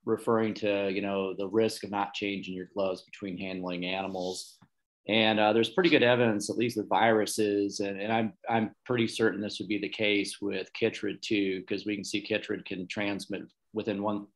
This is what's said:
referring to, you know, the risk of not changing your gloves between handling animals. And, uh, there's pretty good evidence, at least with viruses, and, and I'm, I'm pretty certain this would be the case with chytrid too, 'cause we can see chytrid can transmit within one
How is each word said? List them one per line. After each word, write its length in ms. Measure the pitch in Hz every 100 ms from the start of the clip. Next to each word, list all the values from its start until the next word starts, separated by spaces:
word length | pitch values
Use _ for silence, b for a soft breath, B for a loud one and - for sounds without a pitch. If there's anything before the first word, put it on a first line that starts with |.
referring 480 | - 110 - 113 110
to, 380 | 104 107 101 98
you 100 | 95
know, 320 | 101 98 95
the 140 | 92 98
risk 380 | 110 110 -
of 40 | 95
not 240 | 101 98
changing 400 | - 101 98 98
your 140 | 92 90
gloves 280 | 101 95 90
between 340 | - - 98 90
handling 480 | 95 92 90 90
animals. 720 | 90 95 95 92 90 92 - - _ _ _ _ -
And, 300 | 110 110 107
uh, 140 | 107
there's 180 | 110 113
pretty 200 | - 175
good 140 | 147
evidence, 460 | 120 123 120 104 -
at 60 |
least 220 | 107 120 107
with 100 | 98
viruses, 920 | 95 113 110 101 - 107 101 101 98
and, 180 | 101 98
and 120 | 104
I'm, 220 | 113 110 - -
I'm 220 | 113 107 -
pretty 220 | - 123 110
certain 340 | - 110 95
this 180 | 104 -
would 80 | 92
be 100 | 104
the 120 | 98
case 520 | - 104 101 95 -
with 280 | 101 95 92
chytrid 480 | - 110 - 101 92
too, 400 | - 104 98 95 87
'cause 180 | 101
we 100 | 95
can 100 | 101
see 200 | 92 101
chytrid 380 | - 107 - 98
can 240 | - 92 90
transmit 560 | - 101 98 - 95 - _ _
within 280 | 107 107 98
one 260 | 104 104 101